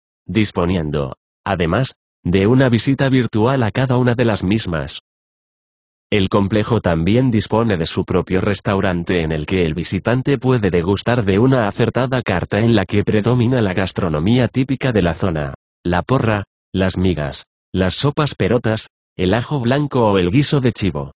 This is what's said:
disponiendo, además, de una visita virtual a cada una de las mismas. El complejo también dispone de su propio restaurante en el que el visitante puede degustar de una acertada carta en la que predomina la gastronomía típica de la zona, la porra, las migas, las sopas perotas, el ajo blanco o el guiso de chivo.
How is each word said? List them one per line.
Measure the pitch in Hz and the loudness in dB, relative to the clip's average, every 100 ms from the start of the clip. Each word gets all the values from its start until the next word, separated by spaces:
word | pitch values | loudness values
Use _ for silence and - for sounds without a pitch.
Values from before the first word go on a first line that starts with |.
| _ _ - | _ _ -4
disponiendo, | 92 104 - 87 92 76 73 69 - _ _ | -2 0 0 0 0 -2 -4 -6 -10 _ _
además, | - 92 82 95 135 - _ _ | -4 0 0 0 -2 -6 _ _
de | - 92 101 | 0 2 4
una | 131 135 | 4 4
visita | 113 139 135 139 | 2 0 0 0
virtual | 131 113 110 113 135 | 0 0 0 0 0
a | 110 | -2
cada | 120 131 123 | -2 0 2
una | 123 120 | 2 2
de | 117 | 0
las | 101 | 0
mismas. | 92 110 101 80 67 - - _ _ _ _ _ _ _ _ _ _ | 0 -2 -2 -6 -6 -12 -18 _ _ _ _ _ _ _ _ _ _
El | 104 95 | -2 2
complejo | 107 98 107 107 110 | 0 2 0 0 0
también | 95 82 82 117 135 | 0 0 2 2 2
dispone | 110 - 107 117 92 | 0 0 0 0 -2
de | 85 | -2
su | - 87 | -4 -2
propio | 92 82 92 | -2 0 -2
restaurante | 104 98 - 98 98 87 85 92 | 0 -2 -2 0 0 -2 -2 -2
en | 80 | -2
el | 80 76 | -4 -2
que | 95 85 | 0 0
el | |
visitante | 78 82 95 113 123 127 139 | -2 -4 -4 0 0 0 0
puede | 127 127 101 | 0 2 2
degustar | 87 85 101 - 123 98 | 0 0 0 0 0 2
de | 98 | 4
una | 127 131 104 | 4 2 0
acertada | - 113 113 127 127 | 0 0 0 -2 -2
carta | - 90 - 101 | -2 -2 -2 0
en | 113 113 | 2 2
la | 90 | 2
que | 104 | 0
predomina | 95 107 104 123 117 131 | 0 0 2 2 2 2
la | 104 | 0
gastronomía | 90 92 - 92 76 90 123 117 | 0 -2 -2 -2 0 2 2 2
típica | 127 131 131 135 | -2 -4 -2 0
de | 110 | 2
la | 87 | 0
zona, | 80 98 78 71 - _ _ | 0 -2 -2 -6 -10 _ _
la | 87 90 | -2 -2
porra, | - 135 117 104 98 _ _ | 0 0 0 -2 -6 _ _
las | 92 92 90 | -2 -2 0
migas, | 92 80 69 67 - _ _ | 0 0 -4 -8 -16 _ _
las | 92 92 - | -2 -2 0
sopas | 139 147 147 - | -2 0 -2 -2
perotas, | 95 120 113 110 - _ _ - | 0 0 0 -4 -6 _ _ -4
el | 92 | 0
ajo | 110 120 147 | 0 -2 -2
blanco | 117 135 147 - 110 | 0 0 0 2 2
o | 98 | 2
el | 87 | 2
guiso | 113 147 147 | 2 2 0
de | 123 | 0
chivo. | - 98 73 71 | 0 -4 -4 -8